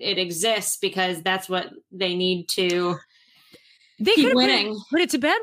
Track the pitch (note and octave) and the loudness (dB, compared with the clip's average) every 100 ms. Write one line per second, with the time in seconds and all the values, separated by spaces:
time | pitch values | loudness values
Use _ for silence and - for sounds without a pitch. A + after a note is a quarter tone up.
0 | F#3+ F#3 F#3 E3 A3+ G3 F3+ - F#3+ F#3 | -6 -4 -4 -2 0 0 -2 -4 -4 -2
1 | F#3 E3+ F3+ F#3+ - F#3 - - _ F#3 | -2 -2 -2 -2 -2 -6 -6 -14 _ -6
2 | F#3 F3+ F#3 F3+ E3+ - F3+ F3 F3 E3+ | -4 0 0 0 -2 -2 0 0 0 -4
3 | - _ _ _ _ - _ _ _ - | -8 _ _ _ _ -20 _ _ _ -4
4 | A3 G#4+ C4 B3+ B3+ A#3+ G#3 G#3+ - D#4 | 2 4 6 6 4 2 0 -6 -4 -2
5 | F4+ C#4 D4 G#4+ | 0 0 0 0